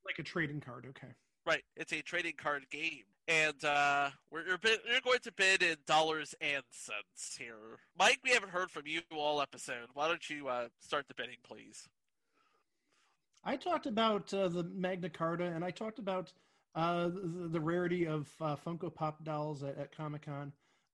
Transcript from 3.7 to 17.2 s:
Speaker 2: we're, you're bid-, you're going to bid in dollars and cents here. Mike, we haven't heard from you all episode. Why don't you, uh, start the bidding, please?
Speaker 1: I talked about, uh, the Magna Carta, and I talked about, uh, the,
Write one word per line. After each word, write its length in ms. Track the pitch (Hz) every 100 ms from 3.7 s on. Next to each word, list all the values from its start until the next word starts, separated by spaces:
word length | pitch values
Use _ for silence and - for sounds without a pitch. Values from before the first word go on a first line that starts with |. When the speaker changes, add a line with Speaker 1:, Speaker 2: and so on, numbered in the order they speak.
| 143 143 143 143 139 _
Speaker 2:
we're, 160 | 156 165
you're 100 | 180
bid-, 240 | 220 220 226
you're 120 | 254
going 160 | 254 247
to 80 | 233
bid 300 | - 190 190
in 140 | 175 156 -
dollars 480 | 156 160 156 147 -
and 240 | 151 139 -
cents 640 | - - 104 - - - -
here. 420 | 120 110 110 120 _ 170
Mike, 220 | 202 269
we 60 | 262
haven't 220 | 247 196
heard 180 | 180 180
from 160 | 160 147
you 160 | 160 -
all 300 | 156 147 147
episode. 460 | 139 123 - 120 120
Why 160 | 135 160
don't 220 | 170 -
you, 180 | 147 135
uh, 200 | 123 120 _
start 280 | - 147 135
the 60 |
bidding, 220 | - 123 120
please? 460 | - 110 110 - - _ _ _ _ _ _ _ _ _ _ _ _ _ _ _
Speaker 1:
I 120 | 185 262
talked 280 | 359 311
about, 480 | 285 214 226 208 -
uh, 160 | 196 190
the 140 | 175
Magna 480 | 175 190 180 185 175
Carta, 340 | - 165 170
and 180 | 175 165
I 80 | 180
talked 280 | - 220 220
about, 340 | 196 185 180 - _ _ _ 160
uh, 320 | 165 175 175
the, 400 | 185